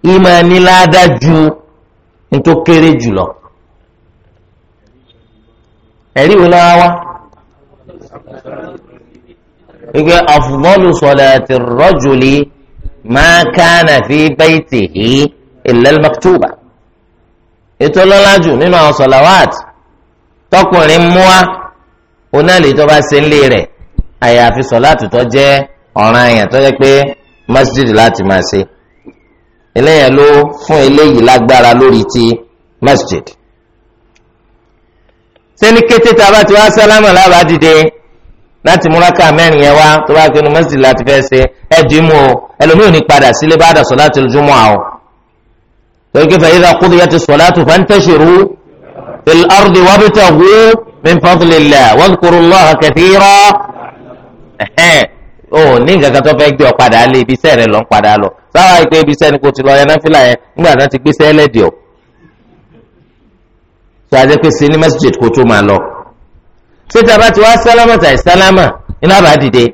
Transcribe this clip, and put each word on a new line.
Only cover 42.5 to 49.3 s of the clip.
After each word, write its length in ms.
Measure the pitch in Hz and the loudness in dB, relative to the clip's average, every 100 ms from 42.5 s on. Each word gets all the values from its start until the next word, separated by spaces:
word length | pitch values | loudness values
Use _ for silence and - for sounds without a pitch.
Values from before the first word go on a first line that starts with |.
| _ | _
ẹlòmíì 260 | 156 165 214 | 0 2 2
ò 40 | |
ní 80 | 160 143 | 2 2
padà 220 | 143 135 | 2 2
sílé 220 | - 156 160 | 0 0 0
ba'da 260 | 165 156 | 2 0
salatil 440 | 131 127 147 139 135 | 0 0 0 0 -2
jumu'ah 420 | 135 143 135 110 | -2 0 2 2
o. 60 | 104 98 - _ _ _ _ _ _ _ _ _ _ _ | 0 -6 -18 _ _ _ _ _ _ _ _ _ _ _
Torí 140 | - 151 | -2 0
pé 100 | 180 | 0
fa 100 | 160 | 0
idha 240 | 175 175 | 2 2
qudiyati 460 | 170 175 175 175 165 | 0 0 2 0 -2
salatu 420 | 165 147 170 175 156 | -2 0 0 0 0
fantashiru 920 | 170 185 208 175 156 160 180 196 - _ _ - - - - | 0 0 0 2 2 4 2 0 -6 _ _ -20 -20 -20 -8
fil 220 | - | -2